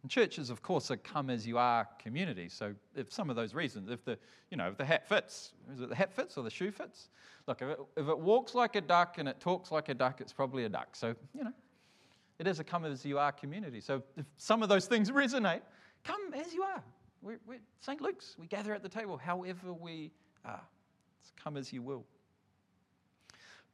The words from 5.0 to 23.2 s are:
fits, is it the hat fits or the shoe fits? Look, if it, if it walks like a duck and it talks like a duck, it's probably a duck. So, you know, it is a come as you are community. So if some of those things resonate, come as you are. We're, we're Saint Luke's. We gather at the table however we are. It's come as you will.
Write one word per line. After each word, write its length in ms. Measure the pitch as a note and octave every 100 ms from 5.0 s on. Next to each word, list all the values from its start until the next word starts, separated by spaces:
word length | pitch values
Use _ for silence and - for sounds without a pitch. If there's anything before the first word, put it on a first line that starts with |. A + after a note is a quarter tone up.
| -
fits, 460 | G3+ - - - - -
is 80 | C3+
it 80 | B2
the 40 |
hat 160 | A#2 F#3+
fits 280 | - E4 -
or 40 |
the 80 | A2+
shoe 200 | - F#3+
fits? 400 | G#3 - - - _ - - -
Look, 140 | B2
if 80 | C3
it, 100 | D3 C#3+ -
if 100 | C#3+
it 100 | D#3
walks 360 | E3+ A#3 A#3+
like 220 | B3 A#3 G#3
a 40 |
duck 380 | D#3 F3 F3 F3
and 100 | C#3+
it 120 | -
talks 300 | F3+ F3+ -
like 200 | D#3 D3
a 40 |
duck, 280 | B2+ B2+ C3
it's 100 | B2+
probably 320 | - C3+ C3
a 60 | A2+
duck. 260 | F#2+ B1 -
So, 180 | A#2 A#2 -
you 100 | C#4+
know, 80 | A#3+ - _ _ _ _ _ _ _ _
it 80 | E3+
is 140 | D#3+
a 40 |
come 220 | D#3 F3 D#3+
as 180 | C3+
you 140 | C#3+ C#3
are 120 | D3
community. 520 | C#3 C#3 F3 F#3 A#2
So 200 | - C3+ - -
if 80 | C#3+ _
some 240 | - A3
of 80 | G#3+
those 160 | G3 F#3+
things 240 | A#3 G#3
resonate, 500 | C#4 C4+ C4 G3+ E3+ - - - _
come 300 | - G4 F#4+
as 220 | C#4 E4+
you 80 | E4+
are. 200 | F#4+ F4+ - - - _
We're, 200 | G3 A3+ G#3+
we're 140 | B3+ G#3+ _
Saint 200 | - D4+
Luke's. 360 | D4 F#4 - -
We 80 | E3
gather 260 | G3+ G#3
at 100 | G#3
the 60 | F#3+
table 300 | G#3+ G#3+ D3+
however 520 | D3 F3+ F3+ F3+ F#3
we 420 | E3+ E3+ D#3+ D3+ _ _ _ -
are. 160 | F#2 E3+ _ _ _ _ _
It's 120 | - -
come 220 | D3+ C#3+
as 160 | C3
you 80 | C3
will. 240 | A#2+ C3+ - _ _ _ _ _ _ _ _ _ _ _